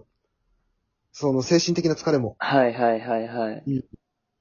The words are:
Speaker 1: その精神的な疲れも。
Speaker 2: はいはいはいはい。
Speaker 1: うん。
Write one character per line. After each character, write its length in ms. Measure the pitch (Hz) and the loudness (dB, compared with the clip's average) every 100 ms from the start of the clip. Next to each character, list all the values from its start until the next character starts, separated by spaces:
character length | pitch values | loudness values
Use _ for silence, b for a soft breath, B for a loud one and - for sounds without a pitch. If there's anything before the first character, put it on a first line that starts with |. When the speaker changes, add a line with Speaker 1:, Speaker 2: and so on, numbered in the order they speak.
| - _ _ _ _ _ _ _ _ _ _ | -8 _ _ _ _ _ _ _ _ _ _
Speaker 1:
そ 220 | - 143 | -4 0
の 80 | 131 | 0
精 180 | 120 170 | 2 2
神 160 | 170 170 | 2 0
的 140 | 170 | 0
な 60 | 151 | -2
疲 140 | 165 | 0
れ 80 | 143 | 0
も。 200 | 110 - | 0 -6
Speaker 2:
は 280 | - 139 123 | 0 2 2
い 60 | |
は 220 | 117 123 113 | 2 0 0
い 60 | |
は 160 | 117 113 | -2 -4
い 80 | 113 | -4
は 240 | 120 110 | -6 -6
い。 120 | 107 143 | -6 -6
Speaker 1:
う 20 | |
ん。 140 | 131 - - _ _ _ _ | -6 -6 -18 _ _ _ _